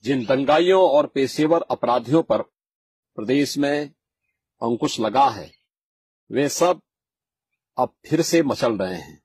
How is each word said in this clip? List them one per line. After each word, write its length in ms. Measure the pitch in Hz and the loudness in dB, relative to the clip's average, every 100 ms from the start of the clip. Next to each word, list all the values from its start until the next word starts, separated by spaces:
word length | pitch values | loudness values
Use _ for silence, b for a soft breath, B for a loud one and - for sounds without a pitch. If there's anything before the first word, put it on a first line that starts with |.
जिन 220 | 107 135 107 | -2 -4 0
दंगाइयों 640 | 135 135 151 180 190 180 | 0 2 2 4 4 6
और 180 | 143 147 | 4 0
पेशेवर 540 | 139 131 - 151 165 | -2 -4 0 2 2
अपराधियों 640 | - 123 120 123 117 156 | 0 -4 0 0 2 0
पर 180 | 160 107 - _ _ _ _ _ _ - | 2 -2 -4 _ _ _ _ _ _ -12
प्रदेश 420 | 107 135 139 139 | -2 0 0 -2
में 320 | 143 147 147 _ _ _ _ _ _ _ | -2 -2 -6 _ _ _ _ _ _ _
अंकुश 360 | 117 117 - - | -4 -2 -4 -4
लगा 300 | 110 107 107 | -2 2 0
है, 220 | 104 78 _ _ _ _ _ _ _ _ | 0 -16 _ _ _ _ _ _ _ _
वे 180 | 117 143 | -4 -2
सब 320 | - 175 180 _ _ _ _ _ _ _ _ _ - | 0 0 -2 _ _ _ _ _ _ _ _ _ -6
अब 180 | 123 _ - | -6 _ -4
फिर 160 | 156 | -2
से 220 | 160 170 | 2 2
मचल 340 | 147 110 123 107 | 0 0 -2 -2
रहे 180 | 92 90 | -6 -8
हैं। 280 | 80 78 | -14 -20